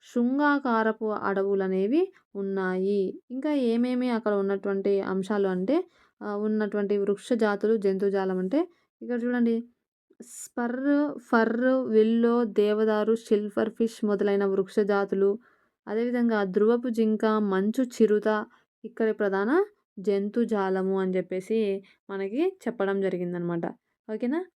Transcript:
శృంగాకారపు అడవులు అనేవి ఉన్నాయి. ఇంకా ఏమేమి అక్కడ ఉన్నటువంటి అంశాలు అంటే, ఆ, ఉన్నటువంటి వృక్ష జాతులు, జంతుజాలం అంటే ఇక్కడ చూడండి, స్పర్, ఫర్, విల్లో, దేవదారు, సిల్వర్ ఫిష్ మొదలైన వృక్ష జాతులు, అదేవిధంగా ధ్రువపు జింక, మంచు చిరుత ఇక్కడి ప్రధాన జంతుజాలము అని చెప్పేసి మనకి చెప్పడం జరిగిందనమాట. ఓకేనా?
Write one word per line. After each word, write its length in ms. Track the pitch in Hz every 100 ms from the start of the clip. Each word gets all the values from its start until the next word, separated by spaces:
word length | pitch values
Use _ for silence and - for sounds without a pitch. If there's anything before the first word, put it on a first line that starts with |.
| -
శృంగాకారపు 1000 | - 240 269 294 285 269 226 220 214 220 208
అడవులు 420 | 202 196 196 196
అనేవి 380 | 190 190 196 285 381 - _ 202
ఉన్నాయి. 680 | 196 196 185 185 190 202 190 330 _
ఇంకా 220 | 254 294 294
ఏమేమి 460 | 247 233 247 247 254
అక్కడ 240 | 226 226
ఉన్నటువంటి 600 | 208 196 196 202 196 196 196
అంశాలు 460 | - 190 190 208 196
అంటే, 300 | 185 190 311 359 _ _ _
ఆ, 140 | 208 208
ఉన్నటువంటి 580 | 214 214 214 208 202 208
వృక్ష 320 | 202 202 -
జాతులు, 420 | 240 214 202 214 226
జంతుజాలం 600 | 196 190 202 196 190 185
అంటే 220 | 185 277 359 _ _ _
ఇక్కడ 160 | 226 240
చూడండి, 360 | 240 247 233 226 233 _ _ _ _ _ -
స్పర్, 480 | - - - 240 247 269 285 294 -
ఫర్, 360 | - 233 220 226 254 262 247
విల్లో, 480 | 220 220 233 233 240 233
దేవదారు, 600 | 196 208 208 220 214 214 226
సిల్వర్ 560 | - 208 208 202 220
ఫిష్ 280 | 214 226 - 208
మొదలైన 380 | 202 202 202 202
వృక్ష 340 | 196 190 -
జాతులు, 520 | 202 202 196 196 196 214 _ _ _ _ -
అదేవిధంగా 520 | 208 240 247 233 220
ధ్రువపు 460 | 202 185 208 240 247
జింక, 360 | 226 220 214 220 214 208
మంచు 380 | 190 196 226
చిరుత 460 | 254 - 220 214 214 214 214 _ _ _
ఇక్కడి 300 | 220 - 220
ప్రధాన 380 | 214 208 196 202 311 415 _ _ -
జంతుజాలము 1000 | 190 196 202 226 233 214 190 190 190 190
అని 140 | 190
చెప్పేసి 460 | 185 180 185 185 226 214 196 196 _ _
మనకి 320 | 196 196 226 359 381
చెప్పడం 400 | - - 196 196
జరిగిందనమాట. 640 | 190 185 175 175 175 170 170 - _ _ -
ఓకేనా? 320 | 220 240 311 370